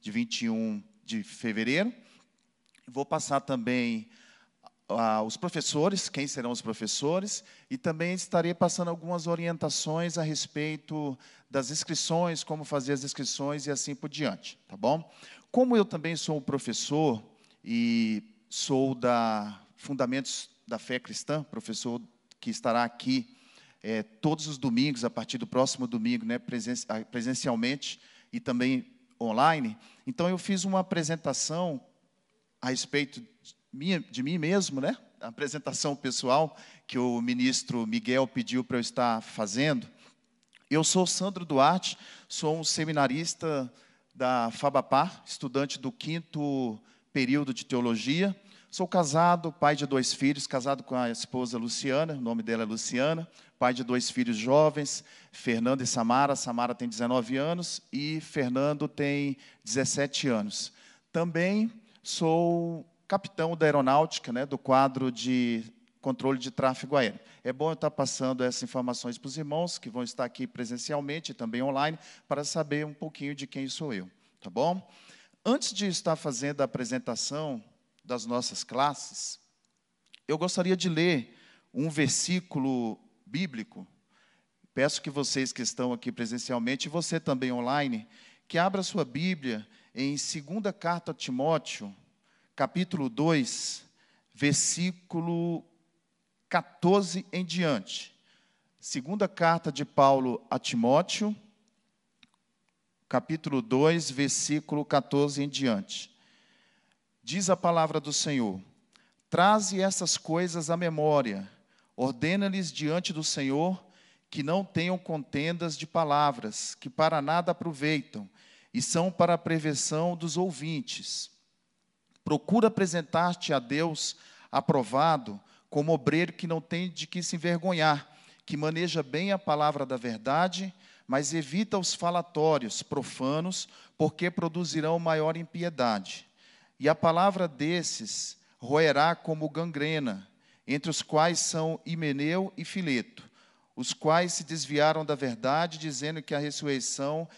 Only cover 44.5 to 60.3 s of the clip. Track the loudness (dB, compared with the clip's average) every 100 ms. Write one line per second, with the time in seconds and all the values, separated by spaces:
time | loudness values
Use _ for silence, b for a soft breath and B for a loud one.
44.5 | 0 2 2 4 4 4 -2 -14 -8 -4
45.5 | 0 -2 -4 -8 -6 -6 -6 -6 -4 -2
46.5 | 0 -2 -4 b b _ 0 2 2 0
47.5 | -4 -2 0 2 0 0 2 2 -2 B
48.5 | B B -6 0 2 4 6 6 6 0
49.5 | 2 4 4 2 2 2 2 0 0 -2
50.5 | -2 -2 -4 -4 -2 -2 -4 -6 -4 -4
51.5 | -4 -4 -4 0 0 0 -2 -4 -2 -2
52.5 | -2 -2 -4 -2 0 2 0 -6 B B
53.5 | 0 2 2 0 0 0 0 0 0 4
54.5 | 6 6 4 -4 -6 B B B -6 -2
55.5 | 2 2 2 0 0 4 4 4 2 -2
56.5 | -2 -2 -2 -6 -2 0 2 0 -2 0
57.5 | -2 -4 -10 -8 -6 -4 -4 -4 -2 0
58.5 | 2 0 0 -4 -2 0 0 -2 -4 B
59.5 | B -4 -2 0 0 0 0 0